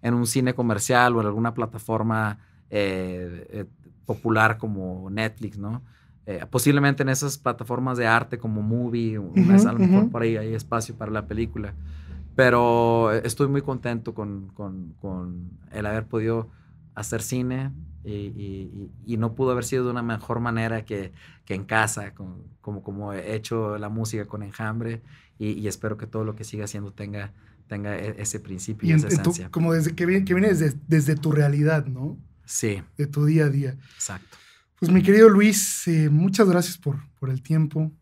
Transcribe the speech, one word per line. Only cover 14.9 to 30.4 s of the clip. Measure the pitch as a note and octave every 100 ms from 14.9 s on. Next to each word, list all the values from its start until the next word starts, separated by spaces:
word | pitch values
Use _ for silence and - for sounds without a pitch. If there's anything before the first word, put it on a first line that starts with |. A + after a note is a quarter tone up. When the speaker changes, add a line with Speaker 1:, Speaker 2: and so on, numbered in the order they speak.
| D#2
Speaker 1:
con | G2 F#2 F2+ F2+ F2 - -
el | G#2+ G#2
haber | A2 A2
podido | A#2 A2 A2+ A2 - - - -
hacer | - A2 A2+
cine | - B2+ B2+ B2+ C3+ C#3+ D#3+ -
y, | -
y, | G#2 G2+ - G2+ G2 F#2+ G2+ G2 - A2+
y, |
y | A2+
no | A2+
pudo | A2+ C3
haber | B2
sido | A#2 C3 B2
de |
una | B2
mejor | A#2 A2 - A#2
manera | A#2+ A2+ A2+ A2+ G#2+
que, | G#2 F#2+ - - - _
que | F#2+
en | F#2+
casa, | A2 A2 A2 G2+
con, | - F#2+ F2+ E2+ -
como, | - G2+
como | F#2 G2 G#2
he | G2 F2 A2
hecho | A2 A2+ G#2+ G#2
la | G#2
música | A2 A2 A2 G2+
con | G#2+
Enjambre | G2+ - A2 A2+ A#2 A2+ - - _ _
y, | G#2+
y | G#2+ G#2
espero | F#2+ G#2+ G#2+
que | A2
todo | A2
lo | A2 A2
que |
siga | A2 G#2+ G#2
haciendo | G#2 G2+
tenga, | F#2+ G2+ G2+ G2+ - - _ _
tenga | G#2 G#2 G2
e-, | G#2 G#2
ese | G#2 G#2+
principio | - F#2+ - A2 E3
y |
Speaker 2:
Y |
en, | D#3
Speaker 1:
esa | D3+
Speaker 2:
en | E3
tu, | E3
Speaker 1:
esencia. | E3+ F3
Speaker 2:
como | E3+ E3
desde | E3 D#3+ E3
que | F3
vi-, | F#3+
que | F#3+
viene | F3+